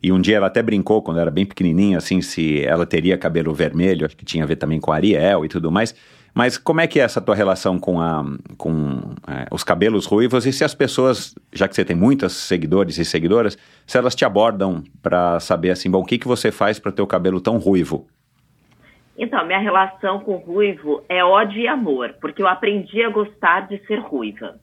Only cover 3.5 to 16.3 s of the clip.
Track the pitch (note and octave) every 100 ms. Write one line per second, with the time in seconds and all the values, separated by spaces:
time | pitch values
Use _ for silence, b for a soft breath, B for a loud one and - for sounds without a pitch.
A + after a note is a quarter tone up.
3.5 | D2+ D#2 D2 F#2 F2 D#2 - - D#2+ D2+
4.5 | D2+ C#2+ D#2 - D#2 F#2+ E2+ E2+ F#2+ D#2
5.5 | F2+ E2 F2+ A#2 - b b b - B2
6.5 | B2 - D#3+ E3 D#3 A#2+ - G2 G#2 G2+
7.5 | F#2 - F2+ F2 F2 E2 D#2 C#2+ C#2 -
8.5 | - - D#2+ D2 C2+ - - - C2+ B1+
9.5 | - - F2 G2+ G#2+ - G2+ A#2+ B2+ B2
10.5 | C3 D3+ - C3+ - C3 A#2 - - _
11.5 | - G2 - F#2 E2+ G#2+ C#3 F#2 - -
12.5 | F2+ D#2 F#2 F#2 E2 E2 E2 E2 A2 G#2+
13.5 | G2+ b b b B2+ B2 - B2+ G2 A2+
14.5 | G#2 G2 E2+ D2+ - E2+ F2 F2 F2 -
15.5 | F2 F2+ F2+ F#2 F#2 F2+ B2 B2+